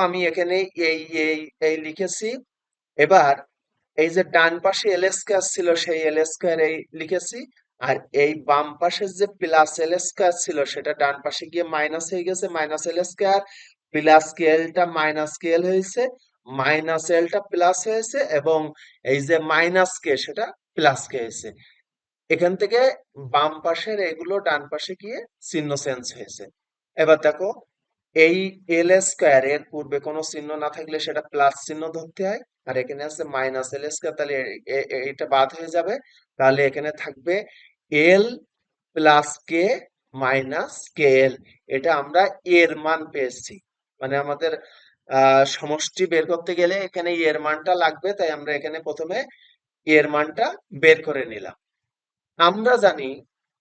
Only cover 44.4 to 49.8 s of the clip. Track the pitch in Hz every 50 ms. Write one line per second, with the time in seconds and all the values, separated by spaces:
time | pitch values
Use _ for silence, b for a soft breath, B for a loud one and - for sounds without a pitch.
44.4 | 160 160 156 151 b b b b b b b b _ - 135 135 135 135 135 135
45.4 | 139 139 - - 156 147 151 156 - - - - 185 170 170 160 160 160 175 170
46.4 | 165 185 175 170 175 175 190 196 190 180 - 180 170 175 175 170 165 156 151 151
47.4 | 151 151 156 156 156 180 180 180 165 156 156 - - 190 202 202 180 160 151 147
48.4 | 147 151 147 139 135 156 156 160 160 156 147 - 160 165 190 240 277 b b b
49.4 | b b b b _ _ _ _